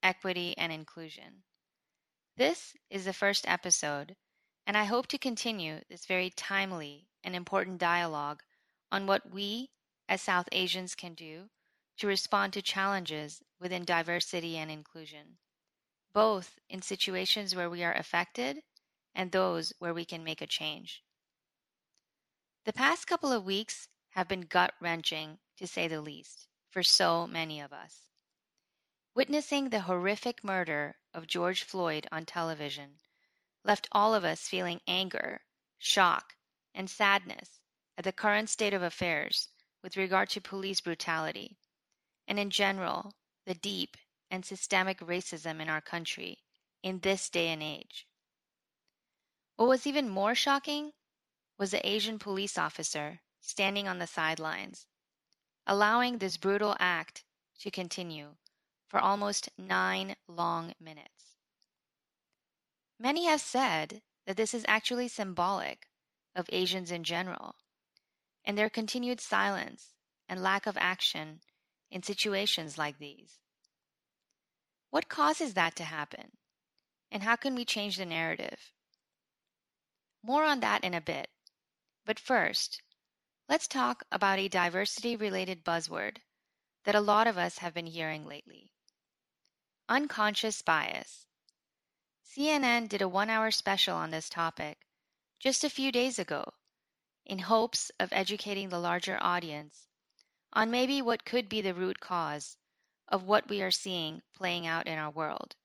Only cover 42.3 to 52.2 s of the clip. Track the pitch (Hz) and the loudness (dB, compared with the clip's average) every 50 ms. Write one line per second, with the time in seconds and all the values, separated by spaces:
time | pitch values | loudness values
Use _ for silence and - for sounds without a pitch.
42.3 | 202 202 202 202 190 208 202 196 196 190 185 - - - - 202 208 _ _ _ | -2 -2 -2 0 2 2 2 2 2 0 -2 -2 -2 -2 -4 -8 -14 _ _ _
43.3 | _ _ _ 190 185 170 - 202 202 185 180 - - - _ _ _ _ _ _ | _ _ _ -8 -8 -6 -4 -6 -4 -4 -6 -6 -8 -20 _ _ _ _ _ _
44.3 | 185 185 180 - 196 190 - - 202 185 185 190 190 - 180 165 180 180 185 - | -8 -8 -6 -8 -8 -8 -4 2 2 2 2 2 -2 -6 -4 -4 -4 -4 -4 -6
45.3 | - 160 151 165 160 160 156 160 156 156 - - - 170 165 - - - - - | -10 -8 -6 -6 -6 -4 -4 -4 -4 -4 -4 -6 -8 -6 -4 -6 -8 -6 -8 -10
46.3 | - _ _ _ _ _ _ _ _ _ - 190 190 185 170 196 196 190 - - | -12 _ _ _ _ _ _ _ _ _ -6 -6 -6 0 2 0 2 2 -2 -2
47.3 | - 175 165 165 165 156 151 156 147 - - _ - - - _ _ _ _ _ | 0 0 0 0 -2 -4 -6 -8 -8 -10 -14 _ -16 -18 -18 _ _ _ _ _
48.3 | _ _ _ _ _ _ _ _ _ _ _ _ _ _ _ _ _ _ _ _ | _ _ _ _ _ _ _ _ _ _ _ _ _ _ _ _ _ _ _ _
49.3 | _ _ _ _ _ - 226 247 262 254 - 285 269 302 277 226 190 190 196 214 | _ _ _ _ _ 4 6 6 6 6 4 0 0 0 0 0 0 2 2 2
50.3 | 240 - - 285 277 277 - - 294 294 302 302 - _ _ _ _ _ _ _ | 2 2 4 4 2 2 2 -2 -4 -4 -4 -8 -12 _ _ _ _ _ _ _
51.3 | _ _ _ _ _ _ 202 190 185 - - 202 202 220 202 220 220 208 | _ _ _ _ _ _ -2 0 0 0 0 2 0 0 0 -2 -4 -6